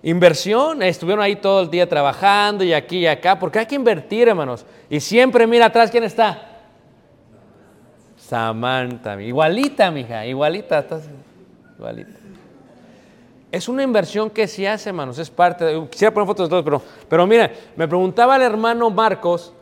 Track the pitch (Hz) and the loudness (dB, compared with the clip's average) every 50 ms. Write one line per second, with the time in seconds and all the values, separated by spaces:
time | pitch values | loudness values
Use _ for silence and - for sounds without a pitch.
0 | - 156 165 180 180 175 156 - - 185 214 240 285 320 320 277 190 185 160 - | -2 -2 0 4 4 4 4 4 -2 -2 0 0 0 0 -2 -2 -2 -2 -2 -2
1 | 170 170 208 214 208 202 202 202 - 196 196 196 185 160 165 175 175 170 170 147 | -2 -2 0 0 0 -2 -2 -2 0 2 2 2 2 0 0 0 0 2 2 0
2 | 143 139 131 - 190 202 202 208 208 208 208 202 190 175 160 147 139 - 165 185 | 0 0 -2 2 2 2 4 4 2 0 0 -2 0 0 0 0 -2 -4 -4 0
3 | 170 160 147 - - 175 196 - 185 160 - 214 226 226 277 277 254 240 208 151 | 0 0 0 2 2 0 2 2 -2 -4 -2 -4 -4 -2 -4 0 0 0 0 0
4 | 131 - 202 226 240 233 208 170 147 131 123 113 - - - - - _ 147 151 | -4 -6 0 2 4 4 4 2 -2 -6 -6 -10 -12 -20 -20 -20 -12 _ -8 -6
5 | - - 196 233 254 262 - 240 226 226 233 233 233 220 226 233 233 208 - 233 | -6 0 2 2 2 4 4 2 2 4 4 4 4 4 6 4 2 4 2 -2
6 | 226 196 - - 226 208 160 - - - - - _ _ _ _ _ _ _ _ | -2 -2 0 0 0 0 0 -6 -16 -20 -20 -20 _ _ _ _ _ _ _ _
7 | _ _ _ _ _ _ _ _ _ _ _ _ _ _ _ _ _ _ _ _ | _ _ _ _ _ _ _ _ _ _ _ _ _ _ _ _ _ _ _ _
8 | _ _ _ _ - - 131 117 113 113 113 113 120 127 131 131 127 123 123 117 | _ _ _ _ -14 -8 -6 -4 -4 -4 -4 -4 -4 -4 -2 -4 -4 -6 -10 -12
9 | - 110 101 98 101 117 123 143 156 156 180 233 277 285 - - 208 180 160 143 | -12 -12 -10 -10 -10 -6 0 0 2 2 2 0 -2 -4 2 0 0 0 0 -6
10 | 123 113 117 110 107 123 131 135 147 151 170 202 202 - 175 147 143 - 160 160 | -10 -10 -10 -8 -8 -8 -4 -2 -2 -2 -2 -4 -4 -2 -2 -2 -2 -4 -12 -12
11 | 151 151 143 135 139 _ _ - - _ _ _ _ _ _ - - 57 57 57 | -12 -18 -20 -20 -20 _ _ -20 -20 _ _ _ _ _ _ -16 -14 -14 -14 -14
12 | 52 - - - - - - - - - - - - _ - - - - _ _ | -16 -20 -20 -20 -20 -20 -20 -20 -20 -20 -20 -20 -20 _ -20 -20 -20 -20 _ _
13 | _ _ _ _ _ _ _ _ _ _ - 185 - - 247 269 269 262 233 208 | _ _ _ _ _ _ _ _ _ _ -10 -8 -6 -6 -4 -2 -2 0 0 0
14 | 180 - - 208 220 220 214 220 214 185 - 185 196 196 214 208 - 214 190 165 | 0 0 -4 -4 -4 -4 -2 -4 -4 -4 -4 -6 -4 -4 -4 -4 -6 -8 -8 -8
15 | 143 131 120 143 165 151 - - 175 180 165 175 170 160 156 160 160 - - - | -8 -8 -8 -10 -12 -10 0 2 2 2 2 0 -2 -2 -2 -2 -8 -10 -2 0
16 | 202 214 - 208 208 185 202 - 180 156 170 180 147 147 143 147 - - - - | 0 2 2 0 -2 -2 -2 -2 -2 0 0 -2 0 0 -2 -2 -4 -10 -20 -20
17 | - - 160 170 175 196 226 233 208 - - - - - - - 165 151 165 180 | -6 0 2 2 4 4 4 4 4 2 -2 -12 -20 -18 -6 -6 -4 -2 0 0
18 | 185 185 180 233 233 254 269 269 254 240 214 220 220 226 233 233 233 226 196 196 | -2 0 2 2 4 4 4 4 2 2 0 0 -2 -2 0 0 0 0 0 2
19 | 226 220 196 - - 170 175 170 - - - - | 0 0 0 -2 -2 -2 -2 -2 -6 -14 -20 -20